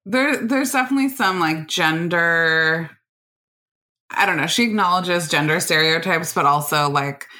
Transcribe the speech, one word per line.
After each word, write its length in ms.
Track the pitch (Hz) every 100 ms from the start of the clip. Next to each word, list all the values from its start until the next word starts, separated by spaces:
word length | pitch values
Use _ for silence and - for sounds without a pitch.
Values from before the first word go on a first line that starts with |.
| 196
There, 320 | 254 285 262
there's 340 | 226 269 262
definitely 380 | 269 247 269 269
some, 300 | 262 196 185
like, 280 | 160 160 156
gender, 1200 | - 156 160 170 170 170 165 165 160 160 165 156 - _ _ _ _ _ _ _ _ _ _ -
I 160 | -
don't 140 | 196 165
know. 80 | 165
She 160 | 240
acknowledges 640 | 233 208 180 180 180 175 156
gender 320 | 151 151 160
stereotypes, 720 | - 156 160 165 185 165 170
but 140 | 185 143
also, 420 | 147 143 151 147
like, 380 | 143 139 139 -